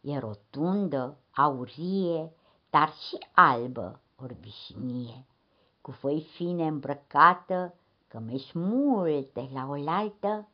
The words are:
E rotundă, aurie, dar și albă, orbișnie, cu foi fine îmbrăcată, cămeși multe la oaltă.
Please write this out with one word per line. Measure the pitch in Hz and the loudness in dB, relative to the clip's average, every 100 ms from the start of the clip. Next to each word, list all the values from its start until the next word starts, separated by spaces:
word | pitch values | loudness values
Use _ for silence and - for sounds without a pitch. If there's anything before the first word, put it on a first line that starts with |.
E | 135 143 | -4 -6
rotundă, | 110 104 _ 139 170 202 190 139 127 143 _ | -6 -10 _ -4 0 0 0 -2 -4 -10 _
aurie, | - 147 131 131 147 180 190 175 165 160 _ _ _ _ | 2 2 2 -8 -8 -4 0 0 -2 -6 _ _ _ _
dar | 151 156 | 4 4
și | - - - - | -2 -14 -12 2
albă, | - 165 123 123 123 92 - _ _ | 6 6 6 -2 -6 -8 -12 _ _
orbișnie, | 127 110 113 - - - 123 123 120 127 - _ _ _ _ _ | -14 -14 -16 -18 -16 -8 -6 -6 -8 -12 -20 _ _ _ _ _
cu | - | -18
foi | 131 139 151 | -8 -4 -4
fine | 156 - 175 175 160 | -6 -8 -4 -2 -2
îmbrăcată, | 151 139 143 _ 143 165 185 - 185 180 - _ _ _ | -2 -6 -8 _ 8 8 6 -2 -4 -4 -10 _ _ _
cămeși | 113 113 131 - 165 | -14 -8 -8 -6 -4
multe | 180 247 285 226 170 147 135 - 131 | -2 0 2 2 2 0 -2 -8 -8
la | 131 131 | -8 -6
oaltă. | 143 143 180 214 202 202 214 208 | -4 -2 -2 -2 -4 -4 -4 -8